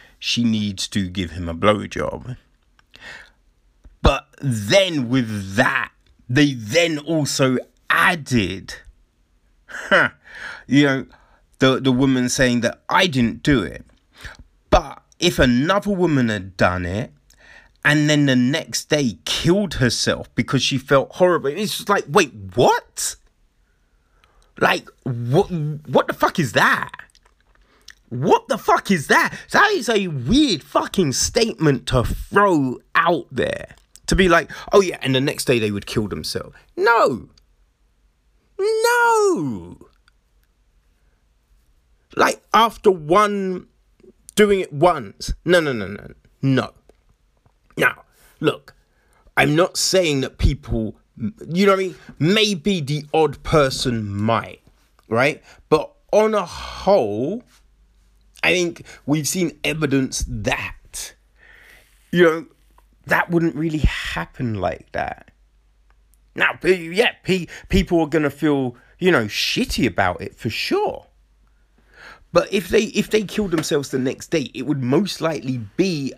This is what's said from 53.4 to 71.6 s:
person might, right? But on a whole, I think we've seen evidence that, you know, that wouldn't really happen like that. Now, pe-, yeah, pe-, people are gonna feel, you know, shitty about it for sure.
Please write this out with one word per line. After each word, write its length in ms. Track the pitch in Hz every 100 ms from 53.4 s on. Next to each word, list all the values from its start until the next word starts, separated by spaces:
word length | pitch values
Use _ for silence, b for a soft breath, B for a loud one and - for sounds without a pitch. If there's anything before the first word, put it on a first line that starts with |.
person 680 | - 160 135 131 135 117 104
might, 520 | 101 107 110 95 - _ _ _ _ _
right? 320 | 113 139 139 b b _
But 240 | 156 123 _ _
on 220 | 202 214
a 120 | 214 175
whole, 960 | - - - - 196 110 104 135 226 - _ _ _ _ _ _ _ _ -
I 120 | 165
think 300 | 175 175 - B B
we've 240 | - 156 139
seen 320 | 185 170 -
evidence 600 | - 156 147 139 135 - -
that, 880 | 113 101 139 - - - - - - _ b b b b b b b _
you 140 | 170
know, 220 | 170 160 - _ _ _ _ _ -
that 240 | 160 -
wouldn't 260 | 170 165 147
really 220 | 165 156
happen 760 | 135 - - - 170 - 123
like 380 | 104 90 - -
that. 380 | - - - - _ _ _ _ _ _ _ _ _ _
Now, 180 | - 151 120
pe-, 300 | 156 185 165
yeah, 220 | 185 226 -
pe-, 240 | - 185 160 B B
people 300 | 185 175 170
are 60 | 156
gonna 220 | 156 151
feel, 480 | - 156 143 127 b b b
you 120 | 180
know, 140 | 151
shitty 640 | 107 - - - 247 - 123
about 340 | 90 95 87
it 140 | 101
for 160 | - 117
sure. 560 | - - 381 415 - - _ _ _ _ _